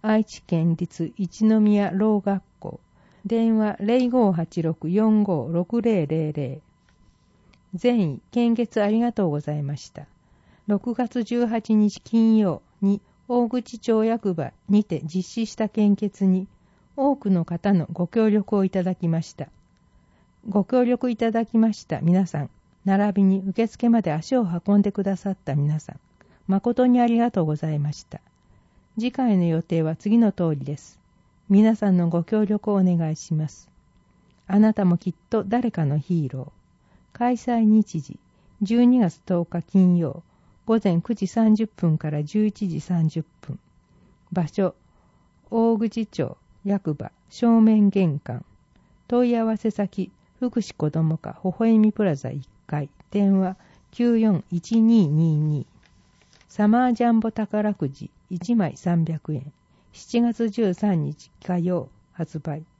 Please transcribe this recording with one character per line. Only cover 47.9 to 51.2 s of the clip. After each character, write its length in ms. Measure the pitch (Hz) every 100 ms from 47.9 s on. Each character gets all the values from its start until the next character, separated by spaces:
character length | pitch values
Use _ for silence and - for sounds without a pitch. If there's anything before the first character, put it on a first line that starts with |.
| 196 180 143
関。 260 | - 120 - _ _ _ _ _ -
問 200 | 240 247
い 80 | 233
合 100 | 226
わ 120 | 220
せ 140 | 220
先、 400 | 208 202 - 185 _ _ _
福 200 | 247 233
祉 160 | 196 -
子 160 | 151
ど 100 | 160
も 160 | 160
課 220 | 160